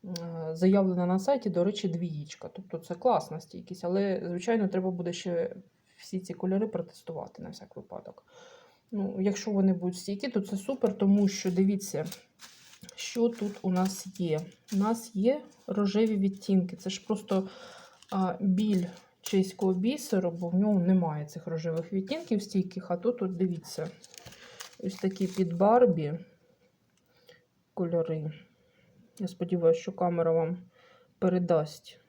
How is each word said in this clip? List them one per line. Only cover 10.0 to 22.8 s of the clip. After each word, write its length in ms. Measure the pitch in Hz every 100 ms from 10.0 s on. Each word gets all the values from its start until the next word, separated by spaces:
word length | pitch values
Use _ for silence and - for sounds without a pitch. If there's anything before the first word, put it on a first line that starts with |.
| - 202 277
то 140 | 208
це 160 | 196 196
супер, 400 | 196 269 220 196
тому 300 | 196 202 196
що 240 | - 185
дивіться, 540 | 180 190 196 - - 175 - _ _ - - - - - -
що 340 | - 233 233
тут 220 | 233 208 202
у 100 | 190
нас 480 | 180 190 - 190 -
є. 220 | 170 156 175 - -
У 20 | 196
нас 360 | 208 226 - 190
є 260 | 220 294 - _ -
рожеві 500 | 202 202 202 220 208
відтінки. 580 | 196 196 - 190 180 -
Це 140 | 170
ж 160 | - -
просто, 440 | 208 - 190 190 - - - - - -
а, 240 | 196 185 -
біль 460 | 202 185 214 190 180 - _ _ -
чеського 480 | 196 190 - 190
бісеру, 580 | 185 214 294 - 196 180
бо 180 | 170 175
в 60 | 180
нього 240 | 208 202
немає 460 | 175 190 165 151 147
цих 220 | 165 170
рожевих 460 | 160 165 160 165
відтінків 480 | 196 190 311 339 214
стійких. 500 | 202 190 185 -